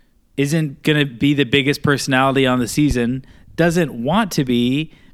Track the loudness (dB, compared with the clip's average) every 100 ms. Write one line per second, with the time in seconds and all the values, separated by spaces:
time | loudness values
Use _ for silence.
0 | _ _ _ -4 -2 -2 -4 -2 0 2
1 | 0 -2 0 0 2 2 0 -2 0 -2
2 | 0 2 2 2 2 0 -2 0 0 2
3 | -2 -4 -8 -20 -12 -2 0 2 -2 -4
4 | -2 0 0 -2 0 0 0 -2 -6 -14
5 | -20